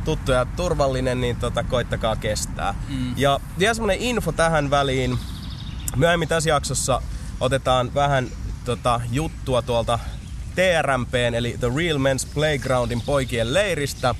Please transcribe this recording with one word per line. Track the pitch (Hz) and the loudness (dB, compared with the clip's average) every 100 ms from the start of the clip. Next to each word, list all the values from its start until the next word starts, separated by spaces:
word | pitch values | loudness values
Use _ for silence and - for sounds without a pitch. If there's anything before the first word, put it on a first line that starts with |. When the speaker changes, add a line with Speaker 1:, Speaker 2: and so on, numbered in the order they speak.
Speaker 1:
tuttu | - 151 - | -2 -2 2
ja | 127 123 - | 2 2 -2
turvallinen, | 180 151 139 131 127 123 | -2 2 2 2 0 0
niin, | 123 120 | 0 0
tota, | 120 117 | -2 -2
koittakaa | 113 123 117 117 113 107 | 0 0 0 0 0 0
kestää. | 110 104 - - 90 101 - | -2 -2 -4 -2 -4 -4 -4
Speaker 2:
Mm. | 135 127 120 | -4 -4 0
Speaker 1:
Ja | 139 139 - - | 2 2 -2 0
vielä | 202 | 0
semmonen | 226 220 190 | 2 0 0
info | 240 226 170 | 0 0 -2
tähän | - 165 160 143 | 2 2 2 2
väliin. | 143 139 131 127 123 - - - - - - - 127 | 2 2 0 0 -2 -4 -8 -10 -8 -8 -4 -2 2
Myöhemmin | 165 175 160 | 4 4 2
tässä | 165 156 | 0 2
jaksossa | 147 - 131 - 123 - - - - | 0 0 -2 0 0 -2 -8 -8 -2
otetaan | 123 135 135 127 123 | 0 2 4 2 2
vähän, | 143 143 135 120 - - - | 2 4 2 0 -6 -8 -6
tota, | 120 117 127 120 120 | -4 -2 0 0 0
juttua | 123 160 - - 123 | -2 -2 -6 0 0
tuolta | 113 117 113 117 - - - - - | 2 0 2 -2 -2 -10 -10 -10 -6
T | 175 185 165 | 2 4 4
R | 139 131 | 2 0
M | 117 | 0
P:n | 123 120 | 0 0
eli | 117 120 107 | 0 -2 0
The | 120 135 | 0 0
Real | 175 147 | 0 2
Men's | 135 131 - | 2 2 -2
Playgroundin | 147 151 143 - 127 117 120 | 0 0 0 0 0 2 -2
poikien | 110 143 123 117 113 | 0 0 0 0 2
leiristä. | 160 208 156 139 - 127 | 2 2 0 -2 -2 -2